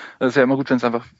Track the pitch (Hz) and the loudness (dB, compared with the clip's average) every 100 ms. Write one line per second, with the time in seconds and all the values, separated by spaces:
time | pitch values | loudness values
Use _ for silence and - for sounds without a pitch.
0 | - - 131 139 127 135 135 123 120 117 | -20 -4 0 2 2 0 0 0 0 -2
1 | - | -6